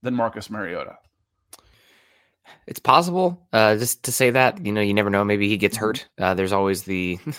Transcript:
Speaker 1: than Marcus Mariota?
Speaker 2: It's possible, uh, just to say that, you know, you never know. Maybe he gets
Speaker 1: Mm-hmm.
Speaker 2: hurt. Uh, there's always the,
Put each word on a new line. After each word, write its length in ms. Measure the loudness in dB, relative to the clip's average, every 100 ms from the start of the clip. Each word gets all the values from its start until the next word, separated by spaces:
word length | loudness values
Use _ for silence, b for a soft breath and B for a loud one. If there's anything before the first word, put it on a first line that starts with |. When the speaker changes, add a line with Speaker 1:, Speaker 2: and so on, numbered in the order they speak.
Speaker 1:
than 120 | -6 -2
Marcus 340 | -2 -4 -12
Mariota? 480 | -10 -8 -8 -10 -14 _ _ _ _ _ -20 b b b b b b b b b b -18
Speaker 2:
It's 120 | -4
possible, 680 | 4 4 4 0 0 -2 _
uh, 220 | 4 4 4
just 280 | 0 -4
to 80 | -6
say 200 | 0 2
that, 320 | 4 2 0 -4
you 60 |
know, 100 | 0
you 120 | 0
never 160 | 2 2
know. 140 | 2
Maybe 240 | 2 0 0
he 100 | 0
gets 180 | 0 0
Speaker 1:
Mm-hmm. 80 | -4
Speaker 2:
hurt. 220 | -4 -10 -4
Uh, 140 | -2
there's 200 | 0 0
always 300 | 0 0 -2
the, 360 | -4 -4 -4 -6 -10